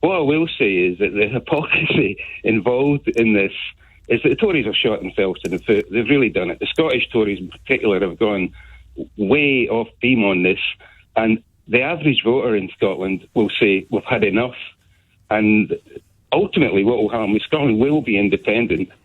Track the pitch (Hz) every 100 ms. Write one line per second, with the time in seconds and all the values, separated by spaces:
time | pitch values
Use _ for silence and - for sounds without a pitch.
0 | 180 190 143 151 160 - 117 92 90 90
1 | 98 98 104 123 - 147 160 - 156 -
2 | 107 - - - - 110 95 123 143 143
3 | - 117 113 104 98 - - - - _
4 | - 117 - 139 220 170 110 110 123 107
5 | 92 - 98 90 95 90 - 104 - 104
6 | 113 143 120 95 90 82 - - 160 127
7 | 113 120 107 98 87 - - 131 113 95
8 | 95 85 110 101 90 - - - - -
9 | - - 101 139 147 135 117 113 113 _
10 | 123 127 101 92 90 98 - - - -
11 | _ - 110 113 _ _ - 113 135 170
12 | 151 127 - 127 123 107 92 - 104 95
13 | 95 95 - - 104 - 107 95 92 104
14 | - 117 104 98 123 - - _ _ _
15 | _ _ _ 107 107 107 101 - _ -
16 | _ _ _ 143 202 196 131 98 101 120
17 | 104 117 107 104 - 156 143 110 135 151
18 | 131 101 101 95 - 107 117 87 92 -